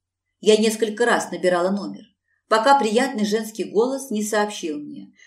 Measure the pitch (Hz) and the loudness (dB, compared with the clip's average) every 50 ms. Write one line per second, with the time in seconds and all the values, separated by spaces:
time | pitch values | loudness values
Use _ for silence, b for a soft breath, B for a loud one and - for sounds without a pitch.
0 | _ _ _ _ _ _ _ _ - 196 214 208 214 226 214 - 226 214 208 - | _ _ _ _ _ _ _ _ 4 4 4 6 4 2 0 0 -2 -2 -2 0
1 | 233 240 208 160 - - 190 170 185 180 180 175 175 190 202 202 190 - - - | 2 2 2 0 0 -4 -4 -2 0 2 2 2 2 0 0 -2 -4 -6 -10 -14
2 | - _ _ _ _ _ _ _ _ - 214 220 226 277 277 285 233 220 208 240 | -18 _ _ _ _ _ _ _ _ 0 0 2 4 6 6 4 4 2 2 0
3 | 269 277 269 214 208 208 202 226 214 208 - - 175 - - 190 233 262 269 269 | 0 0 -2 -4 -4 -2 -2 -2 -4 -6 -8 -10 -8 -4 0 0 0 0 0 -4
4 | - - 214 214 208 - 226 208 208 208 - - - 160 151 147 147 147 - - | -6 -6 -6 -6 -4 -2 -2 -2 -2 -2 -4 -6 -8 -8 -6 -8 -10 -12 -14 -16
5 | - - b b b | -18 -20 b b b